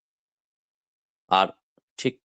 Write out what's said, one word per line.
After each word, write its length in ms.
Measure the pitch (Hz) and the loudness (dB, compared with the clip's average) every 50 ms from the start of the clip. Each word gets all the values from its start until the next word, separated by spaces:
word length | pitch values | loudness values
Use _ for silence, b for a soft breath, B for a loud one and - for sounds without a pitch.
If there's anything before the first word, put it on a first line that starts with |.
| _ _ _ _ _ _ _ _ _ _ _ _ _ _ _ _ _ _ _ _ _ _ _ _ _ _ | _ _ _ _ _ _ _ _ _ _ _ _ _ _ _ _ _ _ _ _ _ _ _ _ _ _
আর 200 | 92 95 95 - - - _ _ _ _ _ _ _ - | 2 2 2 2 -2 -12 _ _ _ _ _ _ _ -6
ঠিক 240 | - 131 127 - | -6 -6 -6 -6